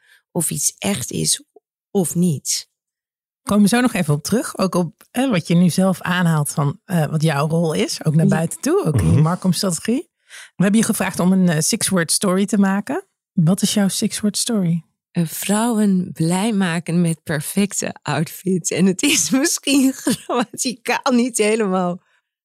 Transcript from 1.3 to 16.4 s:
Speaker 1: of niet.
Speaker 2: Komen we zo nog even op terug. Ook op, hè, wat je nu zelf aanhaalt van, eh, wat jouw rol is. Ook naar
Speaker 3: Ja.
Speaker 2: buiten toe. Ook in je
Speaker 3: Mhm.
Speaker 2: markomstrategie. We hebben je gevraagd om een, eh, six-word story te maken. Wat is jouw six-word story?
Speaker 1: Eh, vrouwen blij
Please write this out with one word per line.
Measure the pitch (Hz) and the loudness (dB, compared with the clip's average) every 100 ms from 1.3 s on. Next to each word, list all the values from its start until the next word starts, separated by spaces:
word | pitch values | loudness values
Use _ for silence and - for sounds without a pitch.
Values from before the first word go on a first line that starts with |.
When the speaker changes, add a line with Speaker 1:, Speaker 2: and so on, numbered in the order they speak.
| - - _ _ _ _ | -4 -8 _ _ _ _
Speaker 1:
of | 202 160 170 | -2 -2 0
niet. | 180 135 - - - _ _ _ _ _ _ _ | 0 -2 -4 -8 -10 _ _ _ _ _ _ _
Speaker 2:
Komen | - 208 | 0 4
we | 196 240 | 4 4
zo | |
nog | 247 | 2
even | 190 156 | 0 0
op | 147 | -2
terug. | - 226 - - | 0 -2 -2 -2
Ook | 185 175 | -2 0
op, | 165 - _ | -2 -6 _
hè, | - 269 | -4 0
wat | 185 - | 0 2
je | 175 | 4
nu | 180 | 4
zelf | 190 190 180 | 4 2 0
aanhaalt | - 175 170 156 147 | -2 0 2 2 0
van, | - 143 - - | -2 -2 -4 -2
eh, | 175 147 | -2 0
wat | 156 | 0
jouw | 160 139 151 | 0 0 0
rol | 165 165 | 0 0
is. | 170 285 - 165 | 0 -2 -4 0
Ook | 156 | 2
naar | 151 | 4
Speaker 3:
Ja. | 156 | 2
Speaker 2:
buiten | 165 - | 0 -4
toe. | 262 381 185 | 0 0 2
Ook | 127 | 2
in | 85 | 4
je | |
Speaker 3:
Mhm. | - | 4
Speaker 2:
markomstrategie. | 156 180 185 165 190 165 - 254 - _ _ - - - | 2 0 0 0 -2 -2 -2 -2 -4 _ _ -20 -10 -2
We | |
hebben | 208 220 | 2 2
je | - | 2
gevraagd | - 185 - | 0 -2 0
om | 175 | 2
een, | 190 175 | 4 4
eh, | 156 | 2
six-word | - 226 - 185 160 | 0 -2 0 0 0
story | - 196 185 202 | 0 0 0 0
te | 208 | 2
maken. | 196 196 202 320 - _ _ | 2 0 -2 -6 -8 _ _
Wat | - 160 196 | 0 2 2
is | 196 | 0
jouw | 214 196 | 0 0
six-word | - 208 - 208 - | 0 -4 -2 -4 -2
story? | - 220 170 170 - _ _ | -2 0 0 -2 -6 _ _
Speaker 1:
Eh, | 175 160 | -4 -4
vrouwen | - - 208 233 214 208 185 180 | -4 -2 0 0 2 2 0 -2
blij | - 160 185 | -2 -2 0